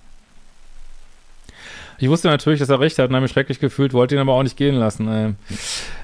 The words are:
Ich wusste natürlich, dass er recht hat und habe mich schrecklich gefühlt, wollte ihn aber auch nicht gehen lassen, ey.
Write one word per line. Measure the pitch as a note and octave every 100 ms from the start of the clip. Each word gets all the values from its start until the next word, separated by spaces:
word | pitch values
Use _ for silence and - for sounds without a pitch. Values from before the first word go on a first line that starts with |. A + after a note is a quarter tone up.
| - - _ - - - - - - - - - - - - - - - - -
Ich | C3
wusste | E3 F3
natürlich, | D3 - D3+
dass | C3+
er | C3+
recht | D3+ -
hat | B2+
und | C3
habe |
mich | C3
schrecklich | - C3+ C3+
gefühlt, | C3+ - C#3
wollte | B2 B2
ihn | C#3+
aber | C3+
auch | B2+
nicht | C3+ -
gehen | C#3+
lassen, | C3+ A2 - A2
ey. | A2 G#2+ G2+ - G2+ - - - -